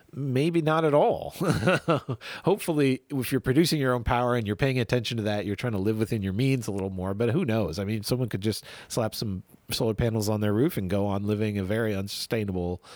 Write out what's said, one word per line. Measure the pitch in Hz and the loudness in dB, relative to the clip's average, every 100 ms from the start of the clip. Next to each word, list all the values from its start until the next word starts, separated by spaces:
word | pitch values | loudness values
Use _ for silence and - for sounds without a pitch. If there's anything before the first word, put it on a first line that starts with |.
| - | -16
Maybe | 123 139 127 160 170 | -8 -2 2 2 2
not | 151 160 | 2 2
at | 160 | 4
all. | 147 226 - - - | 4 4 2 -4 -4
<laughs> | 180 87 117 165 - 147 - 120 - - | 0 2 2 2 2 0 -2 -8 -8 -4
Hopefully, | - 202 - 151 139 131 - | 0 0 2 2 4 2 -2
if | 139 117 | -4 0
you're | 131 | 0
producing | 135 127 170 156 | 2 4 4 2
your | 131 | 2
own | 123 | 0
power | 117 123 123 120 | 2 2 2 2
and | 104 | 0
you're | 104 | 0
paying | 139 127 | 2 2
attention | 117 123 110 117 | 2 0 0 -2
to | |
that, | 104 104 98 | -2 -2 -2
you're | 98 | -4
trying | 127 | -2
to | 104 | 0
live | 101 110 | 0 0
within | 110 113 | 0 -2
your | 95 | -2
means | 95 135 135 113 | 0 2 0 -2
a | |
little | 98 95 | -4 -4
more, | 92 92 | -4 -4
but | 98 117 | -2 0
who | 139 151 | 0 0
knows? | 110 87 80 | 0 0 -2
I | |
mean, | 98 110 | -4 -4
someone | 98 127 123 | -2 -2 -2
could | - | -2
just | 107 101 - - - | -2 -2 -6 -18 -8
slap | - 110 - | -2 -2 -2
some | 113 92 - - - | -4 -6 -8 -20 -10
solar | - 117 | -2 0
panels | 107 120 110 104 | 2 0 2 0
on | 107 | 2
their | 104 | 2
roof | 104 156 - | 2 2 0
and | 92 | -2
go | 98 101 | 0 0
on | 98 101 | -2 -2
living | 104 110 101 | 0 0 -2
a | |
very | 92 110 110 98 | -2 0 0 -2
unsustainable | 98 - - 117 101 92 87 90 - | -4 -8 -4 -2 -2 -2 -4 -6 -10